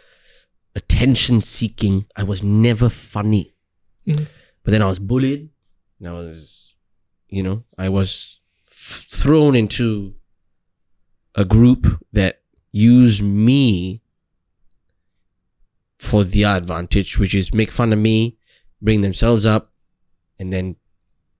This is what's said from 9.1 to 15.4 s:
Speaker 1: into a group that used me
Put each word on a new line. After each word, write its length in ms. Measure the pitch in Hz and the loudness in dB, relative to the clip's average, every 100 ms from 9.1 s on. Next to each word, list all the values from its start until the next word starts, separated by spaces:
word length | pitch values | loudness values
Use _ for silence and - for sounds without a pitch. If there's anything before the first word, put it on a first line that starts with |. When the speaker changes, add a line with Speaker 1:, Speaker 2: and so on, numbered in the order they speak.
| - 135 156 151 131 | -2 2 4 4 2
Speaker 1:
into 600 | 104 - 120 107 101 - _ _ _ _ _ _ _ _ _ _ _ | 0 -2 -4 -4 -10 -16 _ _ _ _ _ _ _ _ _ _ _
a 120 | - 95 | -4 2
group 580 | 110 120 127 - - - | 6 6 6 2 0 -4
that 300 | 104 95 - _ _ _ | -2 -2 -4 _ _ _
used 500 | 101 113 123 123 104 | 2 6 6 6 4
me 800 | 104 101 113 135 131 92 92 104 _ _ _ _ _ _ _ _ _ _ _ _ _ _ | 0 0 2 2 2 0 -4 -10 _ _ _ _ _ _ _ _ _ _ _ _ _ _